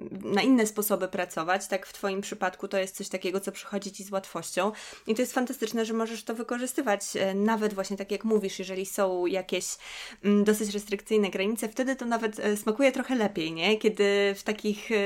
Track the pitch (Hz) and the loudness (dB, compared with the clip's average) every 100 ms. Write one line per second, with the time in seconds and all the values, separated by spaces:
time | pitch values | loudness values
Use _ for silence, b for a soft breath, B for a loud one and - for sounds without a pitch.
0 | - 196 208 202 240 254 214 214 208 190 | -10 -10 -2 2 6 6 4 0 0 0
1 | 185 196 180 - 165 190 - 190 - - | 0 -2 -4 -2 0 0 0 -4 -6 -6
2 | 202 190 202 208 185 - 196 196 190 - | -2 -2 -4 -2 -2 -2 -4 -2 -2 -4
3 | 202 185 190 190 190 190 - 202 196 185 | -8 -4 -2 -2 -4 -10 -8 -6 -6 -12
4 | 196 196 196 170 165 - 196 214 B B | -6 -6 -4 -8 -4 0 0 -2 B B
5 | - 226 247 - 247 262 220 226 220 226 | -4 0 0 0 -2 -2 -2 -2 0 0
6 | 220 226 - 226 226 240 254 - 262 202 | -2 -4 -8 -8 -4 -4 -2 -2 0 0
7 | - - 190 196 208 226 214 196 190 196 | 0 -2 0 2 2 2 0 -2 -4 -4
8 | 196 202 220 220 196 - 185 190 190 - | -4 -4 2 2 2 -4 -6 -4 -4 0
9 | 196 180 180 185 185 180 - - B B | 0 2 0 0 0 -2 -2 -8 B B
10 | B B 202 208 202 208 214 202 208 202 | B B 4 6 6 4 2 -4 -4 -8
11 | - 220 202 190 196 233 220 214 262 262 | 2 2 2 2 0 0 -4 -2 0 0
12 | 240 226 226 214 208 208 220 214 277 254 | 0 0 -2 -2 0 0 0 4 4 4
13 | 247 254 208 196 160 165 180 214 220 208 | 0 2 2 0 -4 0 2 4 4 4
14 | 202 202 202 196 - 214 214 208 - 220 | 4 6 4 2 -4 -2 -2 -2 0 2